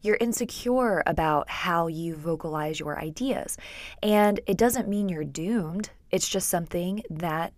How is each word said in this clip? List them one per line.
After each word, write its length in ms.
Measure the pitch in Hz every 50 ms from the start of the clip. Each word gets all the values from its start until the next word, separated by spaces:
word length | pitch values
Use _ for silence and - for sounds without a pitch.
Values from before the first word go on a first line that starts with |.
you're 160 | - 208 208 -
insecure 800 | 233 233 214 - 240 - - - - 240 247 254 254 226 196 160 -
about 440 | - 165 160 160 156 151 147 - -
how 380 | - - - 180 170 170 170
you 280 | 165 160 160 170 170 165
vocalize 640 | 151 151 170 165 160 - 165 151 151 151 151 160 151
your 180 | 151 147 147
ideas. 600 | - 151 160 156 - 247 269 247 - - - - - - - - - - - - -
And 380 | - 214 214 208 208 208 202 - -
it 100 | - 196
doesn't 300 | - 220 247 233 254 -
mean 220 | 202 202 202 202 196
you're 140 | 175 156 151
doomed. 640 | 143 139 165 160 190 233 233 170 156 165 196 208 - - - _ -
It's 180 | - 185 - -
just 180 | - 196 185
something 560 | - - 175 170 - - 175 170 185 196 214 - -
that 420 | 170 156 170 170 156 160 165 - -